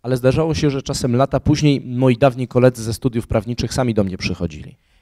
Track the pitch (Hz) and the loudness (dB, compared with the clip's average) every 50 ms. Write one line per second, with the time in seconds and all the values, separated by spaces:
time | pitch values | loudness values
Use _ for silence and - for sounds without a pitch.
0 | - 120 127 120 120 131 139 160 160 165 151 - 156 147 135 139 - - 139 - | -2 -2 -4 2 2 2 2 2 0 0 0 0 0 0 0 -2 -6 -6 -6 -4
1 | - 127 120 123 135 - - 135 - - 151 143 147 147 139 127 - 127 123 123 | -2 0 2 2 0 0 0 -2 2 2 2 4 4 2 2 2 -2 -6 -2 2
2 | 131 131 127 - 147 135 113 127 127 - - 123 123 127 127 113 110 113 107 - | 2 2 4 4 2 2 2 0 -8 -2 2 4 4 4 4 2 -6 -6 -6 -2
3 | - 131 113 117 - - - 113 98 113 120 - - 113 - - 127 120 110 107 | -4 -2 -2 -2 -6 -2 -4 -4 -2 -2 -6 -6 -6 -4 -2 -2 -2 0 0 0
4 | 98 95 90 90 - - 90 - 87 85 78 78 78 - - _ _ _ _ _ | 0 0 -4 -6 -6 -6 -4 -4 -6 -6 -6 -10 -16 -18 -20 _ _ _ _ _